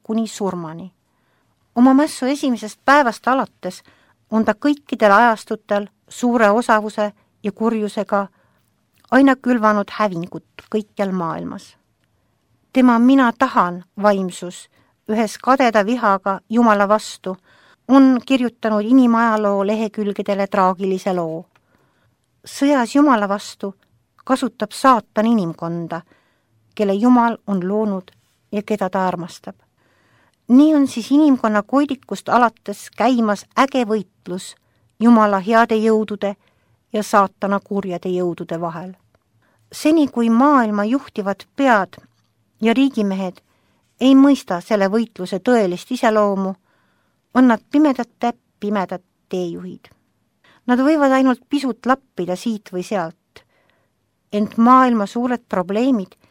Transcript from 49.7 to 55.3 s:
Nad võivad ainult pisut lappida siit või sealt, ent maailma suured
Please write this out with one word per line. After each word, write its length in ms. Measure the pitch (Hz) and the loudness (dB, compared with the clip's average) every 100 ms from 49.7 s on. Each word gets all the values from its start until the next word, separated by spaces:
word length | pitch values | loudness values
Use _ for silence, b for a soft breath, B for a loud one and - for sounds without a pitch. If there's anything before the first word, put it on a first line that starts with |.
| - _ _ _ _ _ _ b b - | -18 _ _ _ _ _ _ b b -2
Nad 160 | 247 | 0
võivad 320 | 269 320 277 262 | 2 2 2 4
ainult 320 | 269 247 _ | 2 0 _
pisut 360 | 285 269 220 233 | -6 -4 -4 -4
lappida 500 | 262 _ - 175 180 | -4 _ -10 -8 -6
siit 340 | 240 214 - | -6 -8 -8
või 100 | 180 | -10
sealt, 640 | 180 208 165 165 _ _ _ _ _ _ _ _ _ _ _ | -6 -6 -6 -12 _ _ _ _ _ _ _ _ _ _ _
ent 240 | 208 208 - | -6 -4 0
maailma 500 | 233 262 254 226 202 | 4 6 4 0 -4
suured 400 | 240 254 | -6 -6